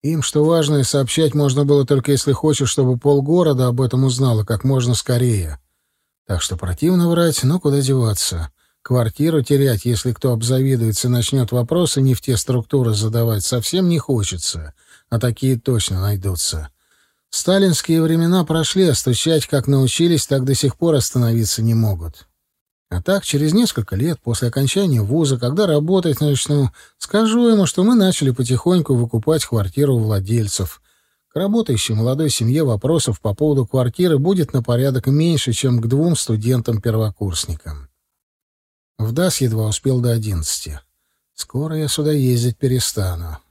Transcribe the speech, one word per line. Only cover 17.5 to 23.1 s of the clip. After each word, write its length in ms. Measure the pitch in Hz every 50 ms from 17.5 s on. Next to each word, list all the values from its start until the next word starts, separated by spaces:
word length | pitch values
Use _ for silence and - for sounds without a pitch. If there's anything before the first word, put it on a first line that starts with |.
| 185 196 196 190 160 - - - 165 160 160
времена 420 | 165 165 165 165 170 180 185 165
прошли, 400 | - 160 165 156 - - 185 190
а 100 | 170 131
стучать, 520 | - - 131 120 - - 160 165 156 -
как 200 | - - 139 120
научились, 600 | - 139 135 135 123 - - 165 170 170 147 -
так 180 | - 139 135 127
до 100 | 135 139
сих 220 | - - 135 -
пор 180 | _ 165 170 156
остановиться 680 | 139 107 - - 131 120 117 117 113 110 95 - - 113
не 120 | 117 113
могут. 520 | 113 113 107 98 82 80 80 - - - _ _ _ _ _ _ _ _ _ _ _ _ _
А 120 | 87 87 -
так, 220 | -